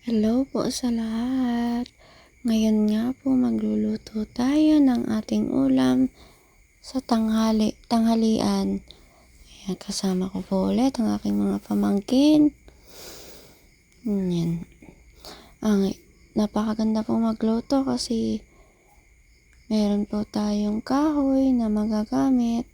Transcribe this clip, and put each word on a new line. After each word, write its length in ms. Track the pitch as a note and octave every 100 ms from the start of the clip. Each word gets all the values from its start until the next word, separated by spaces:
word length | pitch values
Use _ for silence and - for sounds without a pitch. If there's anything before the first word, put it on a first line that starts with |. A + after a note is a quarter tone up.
Hello 480 | - A3+ G#3+ A#3+ C4+
po 160 | B3 -
sa 160 | - B3
lahat. 960 | A#3 A3+ A3+ A#3+ C4 B3 A#3+ A#3+ A#3+ B3 _ - - - _
Ngayon 480 | B3 A3 A3 G#3+ G#3+
nga 240 | G#3+ A#3+ C4
po, 160 | C#4 C4
magluluto 880 | B3 A3 G#3+ G#3+ G#3+ A3 - A3 G#3+
tayo 480 | - B3 D4 D#4 D#4
ng 240 | C#4 A#3+ -
ating 480 | A3 - G#3+ -
ulam 560 | - C3+ C3 - B2+ C3 - - - _ _ _ _
sa 160 | - C4+ -
tanghali-, 720 | A3+ A3 A3 A3 A3 G#3+ - -
tanghalian. 960 | A#3 A3+ A3+ A3 A3 G#3 G3 G3 G3 - - - - _ - -
Ayan, 320 | - G3 F3+
kasama 480 | - G3+ G3 F#3 F#3
ko 80 | F#3
po 320 | F#3 F#3+ F#3+
ulit 240 | G3+ C4 C4
ang 160 | G#3+
aking 240 | G#3 G#3 G3+
mga 240 | G3+ G3+
pamangkin. 880 | - G3+ G3+ G3+ G3 B3+ D4 D4+ D4 - - - - - - - - - - - _ _ _ _ A#3
Ayan. 560 | G3+ F#3 F3 E3+ E3+ - - - - - - - - - -
Ang, 320 | A3 G3+ G3 - - - -
napakaganda 720 | - G#3+ - A3 G#3+ A3 A3 G#3+
po 160 | A3+
magluto 640 | A3+ A3 A3 A3+ - C#4 C4+
kasi 560 | B3 - A3+ A3 G#3+ - _ _ _ _ _ _ _ _ _ _ _ _
meron 400 | G#3+ G#3 G3+ G#3
po 160 | G#3 G#3
tayong 560 | G#3+ G#3 G#3 G#3 G#3+
kahoy 720 | - C4+ D4+ D4 C4+ C4+ C4+
na 160 | B3 A3+
magagamit. 960 | G#3 G#3+ G#3+ G#3+ B3+ C4+ B3+ A#3 A#3 -